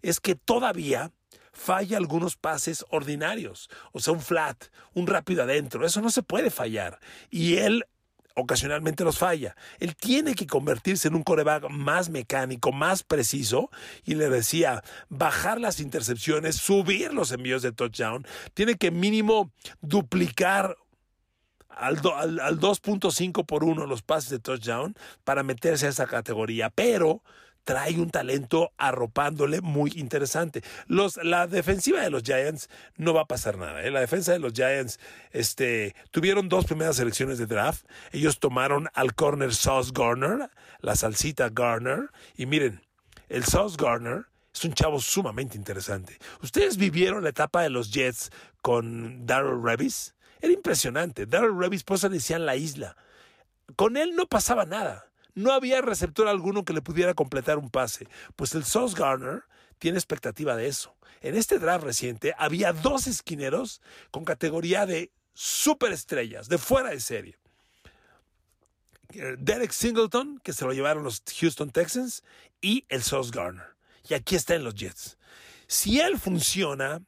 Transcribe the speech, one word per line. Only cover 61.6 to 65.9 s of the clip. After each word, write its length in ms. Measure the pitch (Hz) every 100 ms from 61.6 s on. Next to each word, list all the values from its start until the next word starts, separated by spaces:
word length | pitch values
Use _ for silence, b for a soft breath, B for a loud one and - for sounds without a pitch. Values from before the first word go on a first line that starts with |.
| 160 180
reciente 520 | 147 117 123 117 143 165
había 360 | 156 170 196
dos 340 | 160 202 269 254
esquineros 760 | 226 - 156 135 165 262 - B B B
con 120 | 143
categoría 640 | 160 156 165 160 170 185 196
de 260 | 165 180 _ _
superestrellas, 1120 | - - - 294 302 240